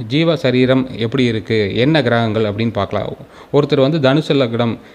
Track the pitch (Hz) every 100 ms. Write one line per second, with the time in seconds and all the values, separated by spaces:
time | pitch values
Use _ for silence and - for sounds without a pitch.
0 | 113 143 165 156 131 127 127 131 127 -
1 | 113 123 120 110 - 113 101 98 131 156
2 | 120 117 113 107 107 101 113 107 98 104
3 | - - - - - 139 147 139 135 165
4 | 131 143 151 143 123 117 117 104 -